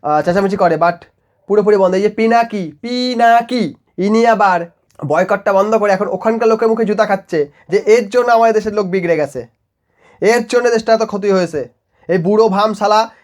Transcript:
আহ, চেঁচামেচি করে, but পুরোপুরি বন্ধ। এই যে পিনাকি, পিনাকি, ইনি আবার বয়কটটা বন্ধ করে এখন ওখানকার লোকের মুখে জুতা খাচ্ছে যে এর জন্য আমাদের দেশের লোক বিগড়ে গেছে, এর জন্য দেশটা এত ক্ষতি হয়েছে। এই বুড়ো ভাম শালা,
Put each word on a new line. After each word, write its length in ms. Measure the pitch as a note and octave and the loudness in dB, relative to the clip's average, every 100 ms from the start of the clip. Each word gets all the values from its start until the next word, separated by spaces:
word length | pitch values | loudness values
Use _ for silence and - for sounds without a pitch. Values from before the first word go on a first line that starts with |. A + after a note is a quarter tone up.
আহ, 200 | D3 D3+ | -2 -2
চেঁচামেচি 340 | D3+ F3+ G3 G3 | 0 0 0 0
করে, 200 | F3+ D#3+ | 0 2
but 180 | E3+ E3+ - _ _ _ _ | 0 -2 -12 _ _ _ _
পুরোপুরি 300 | G#3 G3+ G#3 | 0 2 2
বন্ধ। 180 | F#3 | 2
এই 80 | F#3 | 2
যে 60 | G#3 | -2
পিনাকি, 640 | G#3 A3+ A#3 A3+ G#3 E3+ D3 | 0 0 2 0 -4 -10 -12
পিনাকি, 960 | A#3 B3 B3+ A#3 A#3 A#3 A#3 B3 F3+ - _ - | -10 -6 -4 0 4 4 2 -2 -4 -6 _ -6
ইনি 280 | G3 A3 A#3 | 0 2 2
আবার 340 | G#3+ G3+ F3 E3+ _ _ _ D3 | 2 2 0 -4 _ _ _ -4
বয়কটটা 460 | D#3 F#3 G3+ G#3 | -2 0 -2 0
বন্ধ 220 | G3 G#3 | 0 2
করে 180 | A3 G3+ | 0 0
এখন 160 | F#3+ G3 | 0 -2
ওখানকার 400 | F#3 A3 A3+ A3+ | -4 -4 -2 0
লোকের 200 | A3 A3+ | 0 0
মুখে 160 | A3+ | 0
জুতা 220 | G#3+ G#3 G#3 | -2 -2 0
খাচ্ছে 440 | G3 - D#3+ C#3+ - - | -2 -4 -4 -4 -8 -4
যে 100 | G3 | -2
এর 300 | G3+ A3+ G3+ | 2 2 2
জন্য 240 | B3 A#3+ | -2 2
আমাদের 220 | A3+ A3+ | 2 4
দেশের 180 | G#3+ G#3+ | 2 -2
লোক 140 | G#3 F#3+ | -4 -4
বিগড়ে 300 | F#3+ F3 D#3+ | -2 -2 -2
গেছে, 300 | C#3+ C3 A#2 _ _ _ _ _ _ _ | -2 -6 -14 _ _ _ _ _ _ _
এর 260 | F#3+ A#3+ A3+ | 0 0 0
জন্য 240 | A#3+ A#3+ | 0 0
দেশটা 220 | A#3 A3+ | 0 0
এত 100 | A3+ | 0
ক্ষতি 280 | A3 G3+ G3+ | 0 -4 -2
হয়েছে। 380 | F#3+ E3+ D#3 B2 _ _ _ - | 0 -2 -6 -10 _ _ _ -4
এই 100 | F3+ | -2
বুড়ো 300 | E3+ G#3+ A3 | 0 2 2
ভাম 260 | F#3+ A3 | 2 -2
শালা, 360 | G3+ G#3 G#3+ A3+ - | -2 0 0 0 -8